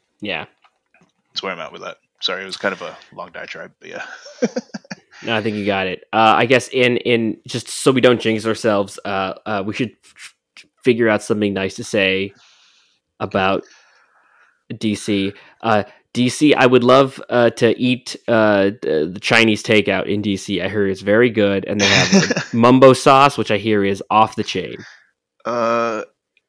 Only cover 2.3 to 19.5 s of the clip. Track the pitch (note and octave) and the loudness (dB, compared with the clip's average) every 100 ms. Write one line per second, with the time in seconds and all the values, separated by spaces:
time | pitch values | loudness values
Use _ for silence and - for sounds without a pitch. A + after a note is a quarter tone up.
2.3 | F#2 F#2+ F2 G2+ F#2 F2 D#2+ - F#2+ F2 | -8 -10 -8 -6 -6 -10 -16 -20 -18 -16
3.3 | E2+ E2+ - E2+ _ F#2 E2+ - - - | -16 -16 -16 -18 _ -18 -16 -16 -18 -20
4.3 | - - - - - - - _ - - | -8 -6 -6 -14 -18 -18 -20 _ -14 -6
5.3 | A2 G#2+ G#2 G2+ G2 F#2+ F2+ _ G#2+ A#2 | -4 -4 -4 -4 -4 -4 -8 _ 2 4
6.3 | - A#2+ B2+ - B2+ B2 B2 - A#2 A2+ | 4 4 2 0 0 2 0 0 0 -2
7.3 | - - B2 - - - C3 B2 A#2 A2+ | -6 -8 -10 -10 -2 0 4 4 2 0
8.3 | A2 A2 G#2+ A#2 G#2 G2+ - G2+ G2 F#2+ | -2 -4 -2 0 0 -2 -8 -8 -6 -6
9.3 | - - G#2 G2 G#2 A#2 - _ _ - | -8 -8 -6 -6 -6 -8 -10 _ _ -20
10.3 | _ _ - - _ - A#2 A#2 G#2 - | _ _ -20 -20 _ 0 2 2 0 -2
11.3 | G#2+ G#2 G2 F#2+ - A#2 A2 F#2+ F#2+ G2 | -4 -2 -4 -8 -8 -6 -2 0 -2 -6
12.3 | - _ _ _ _ _ _ _ - G#2 | -12 _ _ _ _ _ _ _ -12 -6
13.3 | G2+ F#2+ G2 - _ _ _ _ _ _ | -2 0 -2 -6 _ _ _ _ _ _
14.3 | _ _ _ - A#2 A2 G#2 - G2+ G2 | _ _ _ -18 -8 -4 -4 -4 -2 -4
15.3 | - - _ - G#2+ - _ _ - B2 | -8 -20 _ 0 0 -2 _ _ -2 -2
16.3 | - D3+ C3+ B2+ B2+ A#2+ B2+ C3+ - - | 2 2 4 6 4 6 4 4 -2 -4
17.3 | B2 A#2+ - A#2 - B2 B2 - - - | 2 2 2 0 2 -2 -4 -6 -10 0
18.3 | A#2 G#2+ G2+ G2 G#2+ - D#2 D#2+ F#2 - | 2 4 4 0 -2 -2 -2 -2 -6 2
19.3 | A#2 A2+ | 4 4